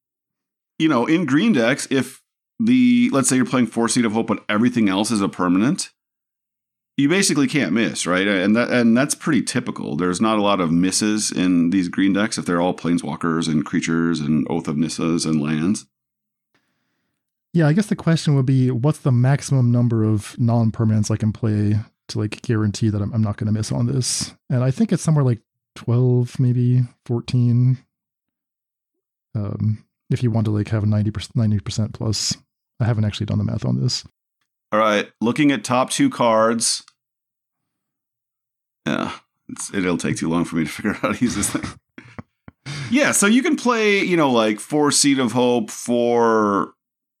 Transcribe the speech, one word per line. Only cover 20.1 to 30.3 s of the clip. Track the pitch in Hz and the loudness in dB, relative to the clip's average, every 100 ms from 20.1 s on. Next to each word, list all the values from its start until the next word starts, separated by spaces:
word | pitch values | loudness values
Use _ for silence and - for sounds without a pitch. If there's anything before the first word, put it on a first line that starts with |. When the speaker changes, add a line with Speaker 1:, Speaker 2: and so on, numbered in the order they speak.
| 107 - - | 0 -2 -2
Speaker 2:
non-permanents | 117 117 113 - 113 107 104 | 0 2 2 2 2 2 0
I | 110 | 0
can | 110 | -2
play | 104 113 104 104 107 107 _ - | -2 -2 0 0 0 -4 _ -10
to, | 110 | -6
like, | 107 - | -6 -6
guarantee | - 110 107 95 113 | -4 0 0 0 -2
that | 104 | 0
I'm, | 101 | -2
I'm | 113 | -2
not | 107 104 | -2 -2
gonna | 107 | -2
miss | 110 107 | -2 -2
on | 131 120 | -2 -2
this? | 131 123 - - - - | -2 -2 -4 -8 -12 -4
And | 123 | 0
I | 127 | 0
think | - 226 | 0 0
it's | 170 | 0
somewhere | - 156 131 | 2 2 2
like | 113 _ _ _ - | 0 _ _ _ -10
twelve, | - 117 127 123 120 - | -2 2 2 2 0 0
maybe | 123 123 123 123 120 _ - | 0 2 2 2 0 _ -6
fourteen. | 120 - 123 120 120 127 127 _ _ _ _ _ _ _ _ _ _ _ _ _ _ _ 107 | -6 -2 0 2 4 4 2 _ _ _ _ _ _ _ _ _ _ _ _ _ _ _ -8
Um, | 101 - 104 104 _ _ - | -6 -2 -2 -2 _ _ -6
if | 127 | -2
you | 123 | 0